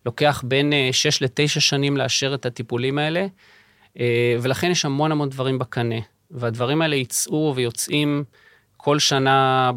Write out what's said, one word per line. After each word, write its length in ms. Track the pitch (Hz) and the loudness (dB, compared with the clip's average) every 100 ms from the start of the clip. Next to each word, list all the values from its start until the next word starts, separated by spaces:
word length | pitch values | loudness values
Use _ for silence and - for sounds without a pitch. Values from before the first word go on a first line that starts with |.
| - | -8
לוקח 360 | - 147 139 123 | 2 2 2 0
בין, 260 | 135 147 | 2 4
אה, 160 | 147 139 | 2 2
שש 300 | 127 156 143 | 2 0 0
לתשע 380 | 135 - 147 151 | -2 0 0 2
שנים 360 | - 143 139 139 | 0 2 0 0
לאשר 380 | 127 - 135 | 0 0 -2
את 120 | 139 123 | -2 -6
הטיפולים 520 | - 120 120 127 143 | -6 -6 -2 -2 0
האלה, 280 | 151 165 196 190 _ - _ _ _ - | -2 -2 -4 -8 _ -20 _ _ _ -4
אה, 360 | 120 117 120 120 | 0 2 2 0
ולכן 280 | 123 127 175 | 0 0 0
יש 140 | 170 | 0
המון 280 | 151 139 151 | 0 0 0
המון 160 | 151 143 | 0 -2
דברים 300 | 135 131 131 | -2 -2 -2
בקנה, 360 | 127 - 117 113 104 _ _ | -4 -4 -2 -4 -8 _ _
והדברים 520 | 143 120 113 123 151 | -6 -6 -2 -2 0
האלה 140 | 160 143 | 0 0
יצאו 560 | 123 - - 156 156 127 | -2 -4 -2 -2 0 0
ויוצאים 680 | 120 113 - 147 147 143 147 _ _ _ _ _ | -2 -4 -4 -2 0 -2 -6 _ _ _ _ _
כל 220 | - 147 | 0 2
שנה 720 | - 139 135 135 131 131 127 | 2 2 4 4 4 2 0